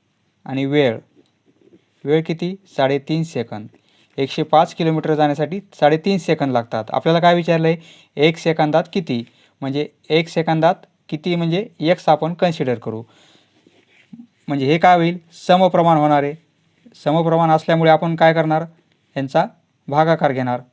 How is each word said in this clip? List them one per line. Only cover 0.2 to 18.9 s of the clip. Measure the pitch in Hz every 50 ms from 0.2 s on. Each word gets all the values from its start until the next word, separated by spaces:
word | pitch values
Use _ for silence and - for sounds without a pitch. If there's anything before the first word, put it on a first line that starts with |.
| _ _ _ _ -
आणि | - 131 135 139
वेळ, | 135 143 147 139 123 107 - _ _ _ _ _ _ _ _ _ _ _ _ _ _ _ _ _ _ _ _ -
वेळ | 139 151 160
किती? | 160 - 160 160 175 180 190 - _ _ -
साडेतीन | - 135 131 139 139 139 - 156 160 156
सेकंद. | 160 - 127 110 - 113 104 107 107 _ _ _ _ _ _ _ _ - 143
एकशे | 139 135 - 165
पाच | 151 - 156 156 175 - -
किलोमीटर | - 170 165 160 156 147 151 156
जाण्यासाठी | 147 151 147 143 156 151 143 180 202 - _ - -
साडेतीन | 151 147 156 160 - 202 196 180
सेकंद | 160 - 156 143 143 135
लागतात. | 123 120 117 - - 110 107 -
आपल्याला | - 127 - 160 165 170
काय | 175 170 175
विचारलं | 175 165 175 165 160 160 165
आहे? | 170 165 - - - _ _ _ -
एक | 143 147 165 165
सेकंदात | - - 165 156 160 156 151 147 160 170 -
किती? | - 202 165 - 127 117 117 - _ _ _ _ _ -
म्हणजे | 143 135 135 147 147 - _ _ _ -
एक | 156 165 165 165
सेकंदात | - 170 160 165 160 160 160 170 190 - - _ _ _ _ -
किती | 160 151 - 180 175
म्हणजे | 170 170 165 165 190 226 - _ -
एक्स | 151 160 180 - - 175
आपण | 151 - 160 160 175
कन्सिडर | - 202 175 160 - 143 127 120 113
करू. | - 117 110 113 113 _ _ _ _ _ _ _ _ _ _ _ _ _ _ _ _ _ _ _ _ - - - - _ _ _ - -
म्हणजे | 143 139 131
हे | 139 160 165
काय | 185 180 180
होईल? | 175 165 170 180 175 _ _ - - -
समप्रमाण | - 180 185 190 180 185 175 165 170 165
होणार | 151 147 151 147 143
आहे. | 143 143 156 160 _ _ _ _ _ _ _ _ _ - _ - -
समप्रमाण | 147 151 170 165 165 165 165 165 160
असल्यामुळे | 156 156 - - 165 165 160 160
आपण | 156 156 175 165 165
काय | 156 165 165 160
करणार? | 165 156 156 156 160 165 165 _ _ _ _